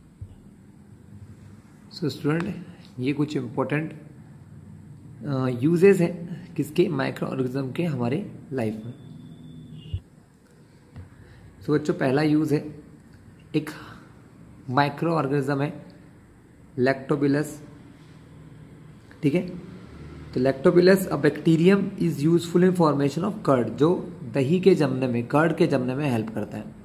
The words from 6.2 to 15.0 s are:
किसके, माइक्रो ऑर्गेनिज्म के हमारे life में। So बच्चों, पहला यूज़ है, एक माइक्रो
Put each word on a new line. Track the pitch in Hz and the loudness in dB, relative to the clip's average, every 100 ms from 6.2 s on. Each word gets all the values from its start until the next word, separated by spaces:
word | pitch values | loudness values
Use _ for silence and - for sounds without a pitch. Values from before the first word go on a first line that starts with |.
| - 160 - | -10 -12 -8
किसके, | - 135 - 180 | -6 -2 0 2
माइक्रो | 139 135 131 170 | 0 -4 -4 -4
ऑर्गेनिज्म | 135 127 135 131 | -2 -2 -4 -6
के | 139 | -4
हमारे | 170 127 117 156 - - - | -4 -2 -2 -2 -6 -14 -10
life | 131 110 - | -4 -4 -4
में। | 117 - - - - - - - - - 78 - - - _ _ _ - - - - - - - - - - - | -10 -16 -18 -20 -20 -20 -20 -20 -18 -18 -10 -10 -10 -20 _ _ _ -20 -20 -20 -20 -20 -20 -20 -20 -20 -20 -12
So | - | -2
बच्चों, | 147 - | 0 0
पहला | - 135 139 | 0 0 2
यूज़ | 156 151 151 | 4 2 2
है, | 151 - - - - - - - - - | 0 -2 -12 -20 -20 -20 -20 -20 -20 -6
एक | 156 147 - - - - - - - - - - | -4 -4 -10 -18 -20 -20 -20 -20 -20 -20 -18 -2
माइक्रो | 131 143 143 | 0 0 0